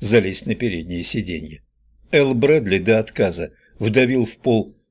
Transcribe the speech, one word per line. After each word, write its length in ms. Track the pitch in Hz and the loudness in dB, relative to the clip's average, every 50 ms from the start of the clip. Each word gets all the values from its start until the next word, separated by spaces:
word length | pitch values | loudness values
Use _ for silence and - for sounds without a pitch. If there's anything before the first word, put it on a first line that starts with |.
| - | -2
залезть 420 | 104 113 117 92 95 92 - - | 2 2 2 2 2 -4 -6 -6
на 80 | 107 107 | -6 -6
переднее 480 | - 123 113 92 82 80 90 90 87 | -4 -4 -4 -4 -6 -8 -8 -8 -6
сиденье. 600 | 85 - - 120 92 90 87 78 80 78 - - _ _ _ _ _ _ _ _ _ - | -6 -4 -4 -6 -6 -6 -8 -10 -10 -14 -18 -20 _ _ _ _ _ _ _ _ _ 0
Эл 220 | - 151 143 135 131 | 2 2 2 2 2
Брэдли 440 | 117 135 143 156 156 113 98 95 95 | 2 4 4 4 2 2 0 0 0
до 200 | 90 110 113 110 | 2 2 2 2
отказа 540 | 110 - - - 101 95 82 82 87 - _ _ _ _ _ - | 2 -2 -2 -2 0 0 -2 -4 -8 -10 _ _ _ _ _ -4
вдавил 480 | 104 110 107 131 127 123 131 127 113 | -2 0 2 2 2 2 2 0 0
в 100 | 104 - | -2 -4
пол 380 | _ - 131 117 110 98 - - _ _ _ | _ 0 2 2 2 0 -4 -10 _ _ _